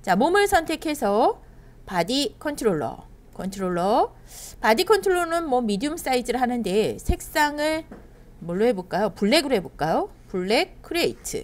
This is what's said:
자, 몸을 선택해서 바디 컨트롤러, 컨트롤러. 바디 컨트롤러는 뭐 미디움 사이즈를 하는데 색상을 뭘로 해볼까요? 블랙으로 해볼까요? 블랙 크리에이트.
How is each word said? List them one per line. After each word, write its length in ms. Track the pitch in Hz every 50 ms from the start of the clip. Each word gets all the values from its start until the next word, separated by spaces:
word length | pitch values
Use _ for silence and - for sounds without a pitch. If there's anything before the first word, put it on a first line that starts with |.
자, 120 | - 196 180
몸을 320 | 190 254 330 359 403 403
선택해서 960 | 403 403 349 330 - 320 - - 330 302 294 247 202 202 214 262 370 480 - - - - - - - - - -
바디 520 | - 196 175 170 180 254 277 285 - - -
컨트롤러, 720 | - 311 294 - 277 220 180 151 127 117 - - - - - - - - -
컨트롤러. 800 | - 170 190 190 196 190 180 180 170 175 196 226 285 392 494 - - - - - - - - - -
바디 240 | - 214 220 233 -
컨트롤러는 640 | - 427 403 381 392 370 349 349 330 330 339 339 302
뭐 120 | 254 254
미디움 340 | 247 214 202 190 240 294 311
사이즈를 440 | 330 - 285 262 247 - - 233 262
하는데 560 | 254 233 247 240 220 185 180 214 208 139 110 -
색상을 880 | - - 262 - - - - 311 302 294 285 294 294 311 311 320 320 - - - - - - - - - - -
뭘로 260 | - 165 175 190 220
해볼까요? 440 | 247 240 185 175 - - 175 214 202 180
블랙으로 360 | - 202 196 254 330 294 277 269
해볼까요? 540 | 202 165 - - - 139 160 180 262 370 415 - - - -
블랙 520 | - 185 180 190 220 277 370 - - -
크리에이트. 600 | - - 320 349 320 - 113 - - - - -